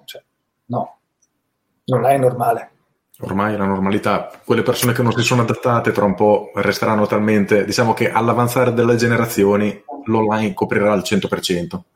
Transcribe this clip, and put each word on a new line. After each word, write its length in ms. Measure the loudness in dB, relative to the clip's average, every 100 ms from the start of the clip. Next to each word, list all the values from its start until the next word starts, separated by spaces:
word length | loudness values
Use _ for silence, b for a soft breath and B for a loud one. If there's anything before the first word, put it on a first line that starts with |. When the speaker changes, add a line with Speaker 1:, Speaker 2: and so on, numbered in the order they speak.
Speaker 1:
cioè, 180 | -20 -20 _ _ _ _ -8
no. 320 | -8 -8 -12 _ _ _ _ _ _ _ _
L'online 300 | -2 0 2
è 40 | 4
normale. 520 | 2 0 -2 -2 -6 _ _ _ _ -14
Speaker 2:
Ormai 340 | -6 -2 -2
è 20 | 0
la 80 | -2
normalità. 640 | 0 0 0 0 -2 -4 -14
Quelle 180 | -2 0
persone 300 | 0 0 0
che 80 | 0
non 100 | 0
si 100 | 0
sono 200 | 0 0
adattate 500 | 0 0 0 0 0
tra 120 | 0
un 100 | 0
po' 360 | 2 2 2 0
resteranno 520 | -4 -2 0 0 0 0
talmente, 580 | 0 2 0 2 2
diciamo 280 | 2 0 0
che 180 | 0 0
all'avanzare 640 | 0 0 2 0 2 0
delle 240 | 2 2 2
generazioni 840 | 2 0 0 2 2 4 0 -6 -14 -12 -2
l'online 480 | 0 0 0 -2
coprirà 380 | -2 -2 0 2
al 120 | 0
cento 240 | 0 -2 -2
per 120 | -6
cento. 440 | -2 -4 -4 -10 -14